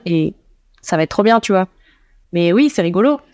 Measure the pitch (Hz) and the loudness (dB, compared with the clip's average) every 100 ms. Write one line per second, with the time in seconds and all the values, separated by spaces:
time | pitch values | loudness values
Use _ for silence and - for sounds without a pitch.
0 | - 170 156 - _ _ _ _ - 165 | -2 -2 -2 -6 _ _ _ _ -6 -4
1 | 160 - 214 233 - 190 185 _ _ _ | -2 0 2 2 2 -2 -2 _ _ _
2 | _ _ _ 175 170 196 294 - 170 175 | _ _ _ -2 0 2 0 0 -2 0
3 | 240 285 - | 0 0 -6